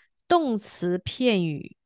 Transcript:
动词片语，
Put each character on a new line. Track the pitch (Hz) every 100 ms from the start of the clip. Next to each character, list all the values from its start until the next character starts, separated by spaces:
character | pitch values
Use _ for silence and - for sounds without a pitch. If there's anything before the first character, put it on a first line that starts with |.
| _ _ -
动 | 349 294 220
词 | - - 175 180
片 | - - 254 202 170
语， | 147 - -